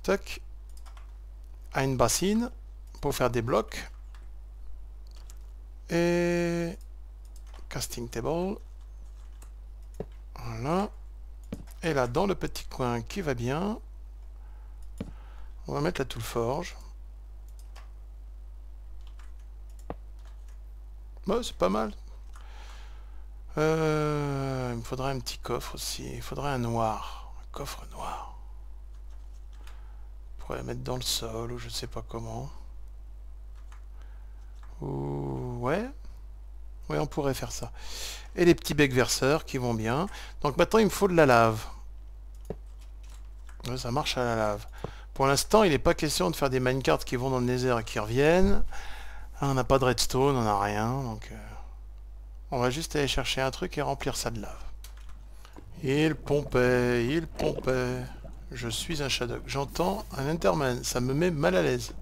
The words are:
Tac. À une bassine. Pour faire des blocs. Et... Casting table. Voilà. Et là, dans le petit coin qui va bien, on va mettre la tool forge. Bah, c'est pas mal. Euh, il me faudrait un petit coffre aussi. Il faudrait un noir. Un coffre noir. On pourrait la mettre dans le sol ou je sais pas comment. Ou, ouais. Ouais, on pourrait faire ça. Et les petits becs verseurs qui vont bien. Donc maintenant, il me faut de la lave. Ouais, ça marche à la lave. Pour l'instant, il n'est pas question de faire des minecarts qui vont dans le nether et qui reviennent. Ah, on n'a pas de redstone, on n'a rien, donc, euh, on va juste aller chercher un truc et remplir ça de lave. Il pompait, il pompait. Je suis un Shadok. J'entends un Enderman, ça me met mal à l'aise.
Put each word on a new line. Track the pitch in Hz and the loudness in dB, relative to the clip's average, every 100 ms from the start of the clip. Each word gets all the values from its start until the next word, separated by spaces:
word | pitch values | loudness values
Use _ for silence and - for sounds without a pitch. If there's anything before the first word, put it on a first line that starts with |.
Tac. | - 202 - - - - - - - - - - - - - - - | 2 0 0 -10 -10 -12 -12 -12 -12 -12 -12 -14 -14 -14 -14 -12 -4
À | - | 0
une | 135 127 | 2 6
bassine. | 120 - 180 220 240 - - - - - | 6 6 4 4 2 -4 -14 -14 -14 -4
Pour | 143 | -2
faire | 135 127 | 4 4
des | 120 | 4
blocs. | 113 170 - - - - - - - - - - - - - - - - - - - - - - - | 4 2 2 -6 -8 -12 -12 -12 -12 -12 -12 -12 -10 -8 -10 -12 -12 -12 -12 -12 -12 -14 -14 -14 0
Et... | 170 170 175 175 175 170 170 170 185 - - - - - - - - - | 4 6 6 4 4 2 2 -2 -4 -12 -14 -14 -14 -14 -14 -12 -12 -6
Casting | 139 123 - 117 | -4 -4 -4 -4
table. | 117 127 165 185 208 - - - - - - - - - - - - - - - - - - | -2 0 0 0 -4 -8 -14 -14 -12 -12 -12 -14 -14 -14 -14 -14 -14 -14 -10 -10 -10 -14 -10
Voilà. | 117 113 127 175 208 - - - - - - - - - | -8 -4 0 2 0 -4 -12 -12 -12 -14 -10 -10 -10 -4
Et | 170 | 0
là, | 143 123 | 2 4
dans | 123 196 | 4 2
le | 180 | 2
petit | 151 - - | -2 -4 -8
coin | - 127 120 | -2 0 0
qui | 110 - | -2 -4
va | 165 | -2
bien, | 123 120 143 202 226 - - - - - - - - - - - - - - - - - - - | 0 2 2 0 -2 -6 -12 -14 -14 -14 -14 -14 -14 -14 -12 -10 -8 -8 -8 -12 -12 -10 -10 -6
on | |
va | 139 | 0
mettre | 151 180 | 0 0
la | 127 | -4
tool | - | -4
forge. | 113 120 117 143 180 - - - - - - - - - - - - - - - - - - - - - - - - - - - - - - - - - - - - - - - - - - - - - - | -2 0 0 0 -4 -10 -12 -14 -14 -14 -14 -14 -12 -14 -12 -14 -14 -14 -14 -14 -14 -12 -12 -12 -12 -12 -10 -10 -10 -12 -12 -12 -12 -14 -14 -12 -12 -12 -12 -14 -14 -14 -14 -14 -14 -14 -16 -16 -16 -10 0
Bah, | 220 | 0
c'est | 240 - | 0 2
pas | 180 | 2
mal. | 202 214 202 - - - - - - - - - - - - - - - - | 4 0 -4 -12 -14 -12 -14 -12 -12 -12 -12 -12 -12 -12 -12 -12 -12 -6 2
Euh, | 156 160 156 151 151 147 143 139 135 131 127 | 4 4 4 4 2 2 0 0 0 0 -2
il | 117 | -4
me | |
faudrait | 113 127 131 | -4 -2 0
un | 135 | -2
petit | 120 - | -4 -6
coffre | - 123 - - | -2 -2 -2 -6
aussi. | - - 123 | -6 -6 -6
Il | 127 | -6
faudrait | 117 139 139 | -6 -2 0
un | 135 | 0
noir. | 117 117 113 104 - - - - | 2 2 2 0 -4 -8 -10 -10
Un | - | -10
coffre | - 139 - - | -8 -8 -8 -10
noir. | - - - - - - - - - - - - - - - - - - - - - - - - - | -8 -6 -6 -10 -12 -12 -12 -12 -12 -12 -12 -12 -12 -12 -12 -12 -12 -12 -12 -12 -12 -12 -12 -12 -12
On | |
pourrait | - 127 | -8 -6
la | |
mettre | 127 123 | -6 -6
dans | 127 127 | -4 -4
le | |
sol | 123 - 117 110 117 | -2 -2 -2 -4 -4
ou | 120 | -6
je | 113 | -6
sais | - 120 | -6 -6
pas | 117 113 | -8 -6
comment. | 117 113 113 139 - - - - - - - - - - - - - - - - - - - - - - - | -8 -6 -6 -8 -10 -10 -10 -12 -12 -12 -12 -12 -12 -12 -12 -14 -14 -12 -12 -12 -12 -12 -12 -12 -12 -12 -10
Ou, | 143 139 139 143 139 131 127 120 | -6 -4 -2 -2 -4 -4 -4 -2
ouais. | 123 170 247 - - - - - - - - - - | 0 0 -2 -6 -12 -12 -12 -14 -14 -12 -12 -12 -4
Ouais, | 151 | -2
on | 151 | 0
pourrait | - 139 | 2 2
faire | 131 120 | 0 -2
ça. | - 113 - - - - - - - | -6 -8 -8 -8 -6 -6 -8 -8 4
Et | |
les | 175 170 | 8 8
petits | - | 4
becs | 147 143 | 4 6
verseurs | 127 117 - 131 156 - | 6 4 6 6 4 2
qui | 135 | 0
vont | 123 | 2
bien. | 113 110 127 190 - - - | 2 4 2 2 -4 -10 0
Donc | 147 139 | 0 6
maintenant, | 175 220 | 6 8
il | 208 | 6
me | |
faut | - 196 | 6 6
de | |
la | 175 147 | 10 10
lave. | 120 113 110 - - - - - - - - - - - - - - - - - - - - - | 12 10 6 -2 -8 -12 -12 -12 -12 -14 -12 -10 -10 -10 -14 -14 -14 -14 -14 -14 -12 -14 -10 -6
Ouais, | 127 | -4
ça | 123 | 0
marche | 127 147 - | 0 0 2
à | 123 | 2
la | 113 | 4
lave. | 107 104 - - - - - | 2 0 -6 -10 -10 -10 -12
Pour | - 135 | 2 4
l'instant, | 139 - 214 | 6 8 8
il | 208 | 8
n'est | 139 | 6
pas | - | 4
question | 165 156 - 180 | 4 2 2 2
de | 160 | 4
faire | 143 | 4
des | 127 | 4
minecarts | 127 131 127 151 - | 4 4 4 4 4
qui | 127 | 0
vont | 127 | 2
dans | 127 | 2
le | 123 | 2
nether | 123 127 120 | 2 4 2
et | 117 | 2
qui | - | -2
reviennent. | 107 120 147 175 196 202 - - - - - - - - | 0 6 8 10 10 10 8 4 -4 -6 -6 -8 -10 -2
Ah, | 139 | 2
on | |
n'a | 131 | 4
pas | 120 135 | 8 8
de | 127 | 8
redstone, | 120 - 127 139 135 | 4 4 6 6 6
on | |
n'a | 110 101 | 4 4
rien, | 101 104 113 131 | 4 2 2 0
donc, | 131 107 - | -2 -6 -8
euh, | 110 101 - - - - - - - - - - | -10 -10 -10 -10 -12 -12 -12 -12 -12 -12 -14 -4
on | 135 | 2
va | 123 | 2
juste | 135 160 151 | 2 0 2
aller | 139 | 2
chercher | - 127 - | 2 2 2
un | 135 | 2
truc | - 185 - | 0 -4 0
et | |
remplir | 135 139 - 123 | 0 0 -2 0
ça | 120 | -2
de | 110 | -2
lave. | 101 - - - - - - - - - - - - - | -6 -8 -8 -8 -12 -12 -12 -12 -12 -14 -14 -14 -14 -6
Il | 131 143 156 151 | 0 4 4 2
pompait, | - 147 135 127 123 123 123 120 120 | 2 2 4 4 6 6 6 4 4
il | 156 160 | 2 -2
pompait. | - 151 151 - 127 123 127 127 - - - - | 0 0 0 0 2 2 -2 -6 -10 -12 -12 -10
Je | 131 120 | -4 -4
suis | 110 - 160 | -2 -2 -2
un | 139 | 0
Shadok. | - 120 117 - | 0 0 -4 -4
J'entends | 131 139 - 175 202 - - | -2 -2 0 0 0 -4 -4
un | 139 | 0
Enderman, | 170 196 170 139 123 | 4 4 6 4 2
ça | 123 131 | 0 0
me | 123 | 2
met | 139 180 | 4 4
mal | 160 156 185 | 4 4 6
à | |
l'aise. | 151 123 113 - | 4 2 0 -8